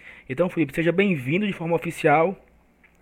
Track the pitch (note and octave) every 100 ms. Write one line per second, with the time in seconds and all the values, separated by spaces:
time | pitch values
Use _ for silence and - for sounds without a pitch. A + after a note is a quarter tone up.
0 | - - - C3+ F3+ - C#3 - E3 E3+
1 | G3+ D#3 B2 F3 G#3 E3+ E3+ E3 E3+ -
2 | D#3 D3 F3+ - _ _ _ _ _ _